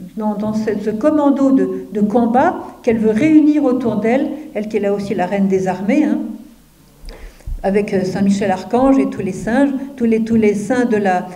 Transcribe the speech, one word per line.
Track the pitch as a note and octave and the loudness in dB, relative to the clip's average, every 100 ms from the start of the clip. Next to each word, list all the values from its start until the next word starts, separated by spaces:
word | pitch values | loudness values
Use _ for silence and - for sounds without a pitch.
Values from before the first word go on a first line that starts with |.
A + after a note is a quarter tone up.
| F3+ A3 | -14 -6
dans, | G#3+ | -4
dans | G3 G#3+ | -4 -4
ce, | A3 A3+ G3+ | -2 -2 -2
ce | A3 | -4
commando | - D4+ D4+ C#4 C4 C4+ | 0 2 4 2 4 4
de, | C4 - - - | 2 2 -4 -6
de | G#3 | -2
combat | G3+ A#3+ A3+ B3 E4 - - - | 0 2 2 2 2 0 -10 -6
qu'elle | - A3+ | -2 2
veut | A3 | 2
réunir | G#3+ D#4 D4+ D4+ D4 | 2 4 6 6 4
autour | C4+ A#3+ A3+ G3+ | 2 0 0 0
d'elle. | A3+ C4+ - - - | 0 0 0 -6 -10
Elle | G#3 G#3+ | -8 -4
qui | G#3+ | -2
est | |
là | G3+ | 0
aussi | G3+ G3 | -2 -4
la | G3 F3+ | -4 -2
reine | G3+ G3 | 0 2
des | F#3+ F#3 | 2 0
armées, | F3+ G#3 D4 | -2 0 2
hein, | D#4 - - - - - _ _ _ _ - - - - - - | 2 0 -4 -10 -16 -20 _ _ _ _ -18 -16 -18 -16 -10 -6
avec, | G3 G#3 G3+ | -2 0 0
euh, | G3 | -2
Saint | F#3+ G3+ | -2 0
Michel | G3 - G#3 | 0 2 0
Archange | F#3 - B3 C4+ C4+ | -2 -2 0 4 2
et | - | 0
tous | - | -4
les | F#3 | -6
saints, | - G#3 B3+ C#4 C4+ - - | -6 -2 0 0 -2 -8 -4
tous | |
les, | A#3 A3 | 0 0
tous | A3 A3+ | 2 2
les | G#3+ | 2
saints | G3+ - B3 | 0 -2 0
de | A#3+ G#3+ | 0 0
la, | G3 F3+ F3+ | 0 0 -4